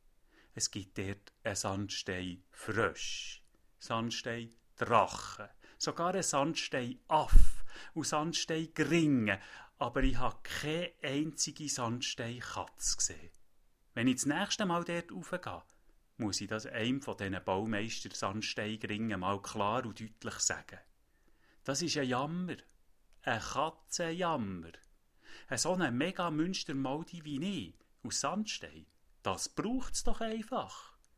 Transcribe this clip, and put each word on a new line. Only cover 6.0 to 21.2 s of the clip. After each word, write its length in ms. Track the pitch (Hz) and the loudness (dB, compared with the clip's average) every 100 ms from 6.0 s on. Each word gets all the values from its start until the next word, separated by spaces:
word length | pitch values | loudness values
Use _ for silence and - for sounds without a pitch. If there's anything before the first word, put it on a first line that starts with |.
| 170 | -2
einen 80 | 185 | 0
Sandstein-Aff 1400 | 165 143 156 160 - 135 123 127 - 156 135 - - - - - - | 0 0 0 -2 -4 -4 -4 -8 0 2 12 12 12 12 2 -2 -10
und 140 | 165 - | -6 -2
Sandstein-Gringe, 1300 | 156 160 151 - 160 165 - 151 170 156 131 104 95 - - - - | -2 -2 -4 -4 -4 -4 -2 2 4 6 4 4 0 -4 -20 -16 -6
aber 280 | 123 - | -4 2
ich 120 | - - | 4 4
habe 220 | 120 - | 2 0
keine 480 | - - 147 165 175 - | -10 -6 -4 -4 -6 -8
einzige 680 | 147 139 160 - 208 - 147 | -4 -2 -2 -4 -6 -6 -6
Sandstein-Katze 1300 | - 117 120 - - 117 123 - - - - - - | -2 -2 -2 -4 -6 -8 -8 -8 -8 -8 -4 -2 0
gesehen. 340 | - 85 85 - - - _ _ _ | -2 -4 -16 -20 -20 -20 _ _ _
Wenn 140 | 120 123 | -2 0
ich 80 | |
das 120 | 127 139 | 0 0
nächste 380 | 156 202 - | -2 -2 -2
Mal 200 | 196 175 | -2 -2
dort 280 | 170 170 170 | -2 -6 -8
raufgehe, 500 | 180 165 180 - 87 - - - - _ - | -12 -10 -10 -8 -14 -16 -20 -20 -20 _ -6
muss 240 | 107 90 | -4 -4
ich 60 | 101 | -4
das 200 | 110 127 | -6 -6
einem 360 | 120 117 135 | -4 -2 -2
von 140 | 123 98 | -4 -6
diesen 280 | 98 92 | -4 -4
Baumeister-Sandstein-Gringen 1700 | - 95 113 104 110 - 107 - 98 107 104 - 107 107 104 107 113 95 | 0 0 0 -4 -4 -8 -10 -6 -6 -4 -6 -6 -6 -6 -6 -4 -4 -2
mal 240 | 90 101 | -2 -4
klar 420 | - 110 101 120 | -4 -4 -2 -2
und 140 | 117 98 | -4 -10
deutlich 340 | 110 - 113 | -14 -12 -12
sagen. 440 | 110 - 82 - 95 - _ _ _ | -4 -4 -4 -10 -20 -20 _ _ _